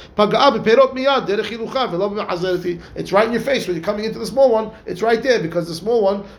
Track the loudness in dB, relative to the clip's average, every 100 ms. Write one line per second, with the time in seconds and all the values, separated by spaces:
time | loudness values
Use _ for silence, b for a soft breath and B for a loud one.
0 | B 0 2 4 4 4 4 6 4 2
1 | 0 0 0 -2 -4 -6 -6 -4 -2 -2
2 | -2 -4 -6 -4 -2 -2 -4 -8 B -12
3 | 0 2 2 0 0 -2 -2 -4 -4 -4
4 | -4 -6 -4 2 4 4 -2 B -12 -4
5 | 0 0 2 0 0 -4 -6 -6 -2 2
6 | 2 0 -6